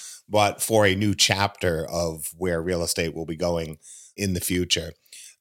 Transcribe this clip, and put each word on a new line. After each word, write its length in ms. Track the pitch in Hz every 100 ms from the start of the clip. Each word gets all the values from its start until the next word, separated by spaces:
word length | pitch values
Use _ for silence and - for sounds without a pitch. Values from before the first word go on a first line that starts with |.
| - - -
but 320 | 104 101 -
for 240 | - 110
a 100 | 104
new 200 | 95 104
chapter 720 | 92 - 95 101 - 92 80 80
of 460 | 82 85 80 - 82
where 240 | 90 82
real 220 | 85 87
estate 320 | 82 - 82
will 120 | 82 80
be 100 | 80
going 420 | 87 85 80 78 - - - -
in 160 | 98
the 60 | 87
future. 520 | - 90 87 82 80 - _ - - _